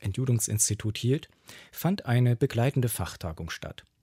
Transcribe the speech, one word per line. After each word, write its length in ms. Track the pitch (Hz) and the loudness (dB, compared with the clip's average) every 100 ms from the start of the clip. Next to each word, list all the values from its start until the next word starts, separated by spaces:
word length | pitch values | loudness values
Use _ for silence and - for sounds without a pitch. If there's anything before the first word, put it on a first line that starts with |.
Entjudungsinstitut 1000 | 104 107 131 117 - 107 - 107 107 - | -4 -2 2 2 2 0 0 0 -2 -2
hielt, 300 | 120 143 - _ - - - | 0 0 -2 _ -20 -20 -20
fand 360 | - 165 196 - | -4 -2 0 2
eine 280 | 123 123 | 4 4
begleitende 540 | 117 135 117 127 143 120 | 4 2 2 2 2 0
Fachtagung 600 | - 90 - 87 80 82 | -2 -6 -6 -8 -8 -8
statt. 340 | - 78 - - _ | -10 -12 -14 -18 _